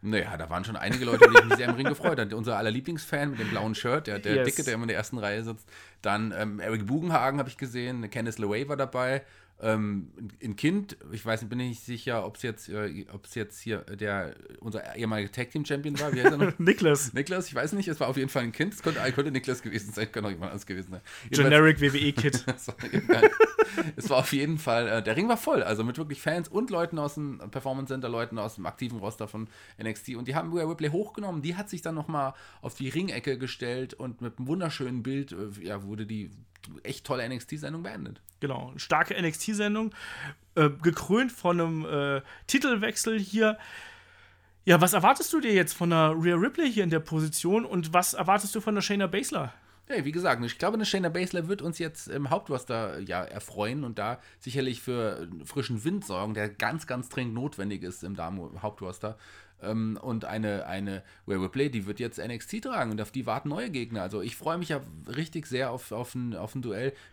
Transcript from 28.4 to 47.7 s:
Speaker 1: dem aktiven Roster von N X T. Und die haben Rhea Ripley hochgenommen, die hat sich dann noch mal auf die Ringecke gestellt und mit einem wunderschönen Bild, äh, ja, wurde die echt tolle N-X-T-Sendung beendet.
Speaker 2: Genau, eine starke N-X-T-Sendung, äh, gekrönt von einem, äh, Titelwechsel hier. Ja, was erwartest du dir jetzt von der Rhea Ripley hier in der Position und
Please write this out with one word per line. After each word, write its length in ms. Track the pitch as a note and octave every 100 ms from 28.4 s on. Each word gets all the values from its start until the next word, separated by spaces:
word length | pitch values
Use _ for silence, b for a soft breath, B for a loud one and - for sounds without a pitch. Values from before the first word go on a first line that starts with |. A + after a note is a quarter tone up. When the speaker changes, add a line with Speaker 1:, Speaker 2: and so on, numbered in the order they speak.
| A#2 G#2+
Speaker 1:
dem 100 | E2
aktiven 320 | - A#2+ A#2
Roster 300 | G2 A2 G#2+
von 200 | G#2 A2 B B -
N 80 | A2
X 160 | A2
T. 140 | - A#2+
Und 120 | B2+
die 60 |
haben 180 | D3 E3
Rhea 140 | E3+ D#3+
Ripley 240 | D#3 D3+
hochgenommen, 540 | E3+ G#3 - G3+ E3
die 120 | D3+ F3
hat 140 | G3+
sich 140 | F3
dann 100 | E3+
noch 140 | D#3+ D3+
mal 260 | D3+ C3+ B B B
auf 100 | -
die 160 | - C3
Ringecke 480 | C#3+ F#3 A#2 C#3+ B2
gestellt 560 | B2+ - B2 B2 C3
und 280 | - C3 A#2+
mit 180 | A#2+ A2+
einem 80 | B2+
wunderschönen 560 | F3+ E3 - B2+ B2
Bild, 300 | B2 C#3 C#3
äh, 180 | F2 G#2 G2+
ja, 220 | F2 G2+
wurde 240 | G2 G#2+ G#2+
die 240 | A2 G2 - - - - -
echt 240 | A2+ C3+ -
tolle 160 | B2+
N-X-T-Sendung 580 | A#2 B2+ - D3+ C#3+ E3
beendet. 400 | F#3 - - - - _
Speaker 2:
Genau, 300 | C#3+ C3 B2+
eine 100 | C#3+
starke 360 | - D#3 E3+ -
N-X-T-Sendung, 800 | E3+ D#3 - G#3 G#3 G#3+ A3 B B B D3 B _
äh, 160 | - D3+
gekrönt 640 | C#3 D#3+ - - G#3+ B3+
von 280 | - F3+ F3
einem, 260 | E3 D#3+ D#3
äh, 360 | D3 C#3+ C#3 B B -
Titelwechsel 760 | C#4 C#4+ A3+ A3 G#3+ A3+ A3
hier. 380 | F#3+ G#3 G#3+ G#3+ B B B B B B B B B B -
Ja, 140 | E3+
was 140 | F3+
erwartest 400 | G#3 G3+ C4+ D#4+
du 60 | D#4+
dir 140 | B3
jetzt 200 | G3 D#3+
von 160 | - E3+
der 240 | E3 D#3 D#3+
Rhea 200 | E3+ F3
Ripley 360 | A#3 E4 D4
hier 120 | G#3+
in 80 | F3+
der 80 | D#3+
Position 640 | D#3 D#3+ D#3 - E3+ G#3+
und 280 | A#3